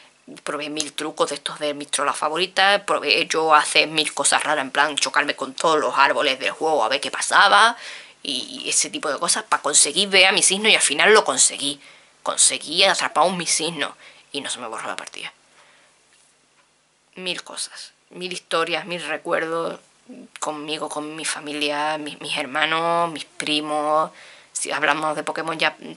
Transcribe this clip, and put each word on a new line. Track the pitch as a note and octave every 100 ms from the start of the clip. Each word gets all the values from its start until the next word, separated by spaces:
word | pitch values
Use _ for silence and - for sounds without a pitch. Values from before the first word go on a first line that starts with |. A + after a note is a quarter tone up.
| - _ - F#3
Probé | - D3 D3
mil | D3+ D3+
trucos | - D3+ D#3 E3
de | C#3+
estos | - D3
de | D3+
mis | C#3+ D3
trolas | - C#3+ B2+
favoritas, | D3+ D#3+ F#3 F#3 G3 G3+
probé | G3 D3+ C#3 A#2 D3+
yo | D#3+ D#3+
hacer | D3+ D3 D#3 D3
mil | D#3 D3+
cosas | - C#3 C#3+
raras, | C#3 D3+
en | C3+
plan | C#3+ D3 C#3+
chocarme | C#3+ D3+ D3 -
con | C3+
todos | C3 E3+ D#3
los | B2 B2+
árboles | C#3 B2+ C#3 C3
del | A2
juego | - D#3 D3+
a | A2+
ver | C3+
qué | C3+
pasaba, | - - E3+ G3 G3+ A3+ A#3+ - - - -
y, | - B2+ A2+ -
y | -
ese | C#3+ D3+
tipo | D3+ D#3
de | C3+
cosas, | F3 A3
para | G#3+ D3
conseguir | C#3+ D3+ D#3 D3+ G3+
ver | F#3+ F#3
a |
mi | G3
signo, | - F#3+ G#3+
y |
al | F3
final | - C#3+ F3
lo | A3
conseguí. | - C4 - C3 C#3 C#3+ - - _ _
Conseguí | - - - C3 - E3
atrapar | G3 E3+ C3 -
un | E3+ F#3
mi | D#3+
signo, | - D#3+ E3 C3+ - - - _
y | C#3+
no | C3
se | B2
me | A#2+
borró | A2 A2+
la | F#2+
partida. | - - - - _ _ _ _ _ _ _ _ _ _ _ _ _ _ _ _ _
Mil | - F#3 E3+
cosas, | - - - - - _ _
mil | - F3+
historias, | F3+ - F3 E3 E3
mil | D#3 F3 D3
recuerdos | D3+ E3+ E3 D#3+ E3 E3 F3 _ _ - B3 - -
conmigo, | - D3+ D3 D#3 D3+
con | D3+ D3+
mi | D#3
familia, | D3 D3+ D3 D3 D3 D3 D3+ D#3
mis, | D3 -
mis | D3+ -
hermanos, | B2 C#3 D#3 D#3+ E3+ E3+ E3+
mis | D3+ -
primos. | - D3 D3+ D3+ D3+ D3+ D3+ D#3+ - - - -
Si | - -
hablamos | C#3 D3+ D3+ D#3
de | D3
Pokémon, | - - D#3+ D#3+
ya | D#3 - D#3